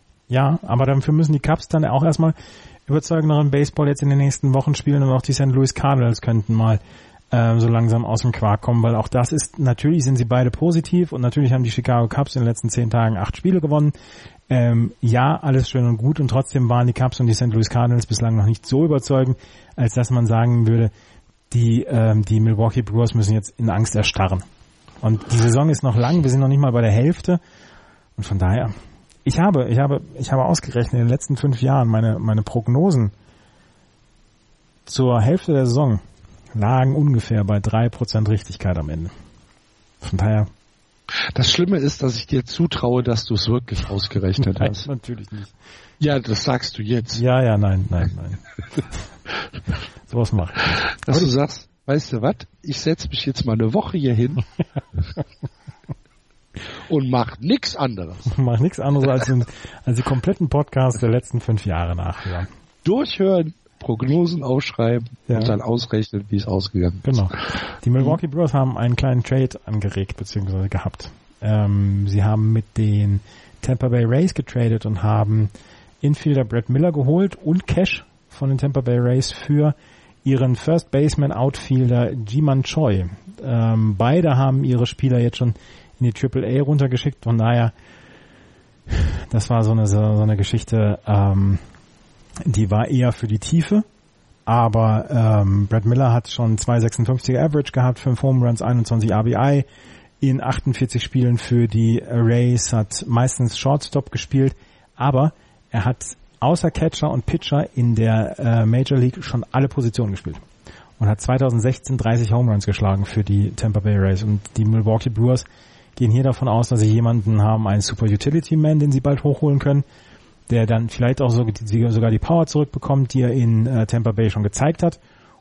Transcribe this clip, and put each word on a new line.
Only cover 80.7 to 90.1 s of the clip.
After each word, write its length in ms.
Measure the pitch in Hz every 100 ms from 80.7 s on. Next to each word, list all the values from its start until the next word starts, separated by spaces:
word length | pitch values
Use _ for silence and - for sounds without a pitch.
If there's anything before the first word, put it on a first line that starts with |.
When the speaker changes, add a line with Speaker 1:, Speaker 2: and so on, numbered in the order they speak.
| 165 -
Speaker 1:
Baseman 420 | 135 151 - 139
Outfielder 800 | 107 135 - - 131 123 120 120
Ji-Man 500 | 127 104 127 151 131
Choi. 420 | - - 143 95 87 95 - -
Ähm, 540 | - 117 113 110 110 98
beide 400 | 117 139 160 131
haben 260 | 135 131
ihre 220 | 135 123 120
Spieler 320 | - 131 123
jetzt 180 | 120 -
schon 180 | 123 - - - - -
in 60 | 123
die 60 |
Triple 340 | - 131 131 107
A 160 | 131
runtergeschickt, 600 | 139 147 135 123 143 -
von 140 | 117 117
daher, 380 | 113 120 117 - - - - - - - - - _ _ - - - - -
das 200 | 113 -
war 120 | 117
so 100 | 110
eine, 140 | 110 107
so, 300 | 104 107